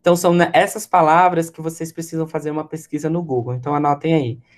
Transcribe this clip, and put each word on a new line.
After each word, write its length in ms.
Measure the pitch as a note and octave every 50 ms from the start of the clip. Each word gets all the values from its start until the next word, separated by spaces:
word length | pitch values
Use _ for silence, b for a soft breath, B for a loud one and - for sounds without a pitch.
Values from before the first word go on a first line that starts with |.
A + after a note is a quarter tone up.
Então, 140 | _ F3 F3
são 180 | F3 F3+ F3+ F3
ne-, 180 | F3 F3 - -
essas 340 | D#3+ F#3 G3+ - A3 G#3+
palavras 640 | - - F3+ E3 D#3 D#3+ E3+ F3+ F3+ F3+ E3 E3 E3
que 100 | E3 -
vocês 320 | D#3+ D#3+ D#3+ - E3 D#3+ -
precisam 360 | - E3 E3 - D#3+ D#3+ D#3
fazer 240 | - D#3 D3 D3+ D3+
uma 120 | D#3 D3+
pesquisa 460 | D#3 - D#3+ D#3+ - - D3 D3+ D#3
no 120 | D#3+ F3 F3
Google. 300 | D#3 C3 B2 A#2 A#2+ B2
Então, 200 | B2+ B2 C#3+ D3
anotem 400 | D3 D3 D3 C#3+ - - D#3+ E3
aí. 240 | D#3 C3+ A#2+ A2+ b b b b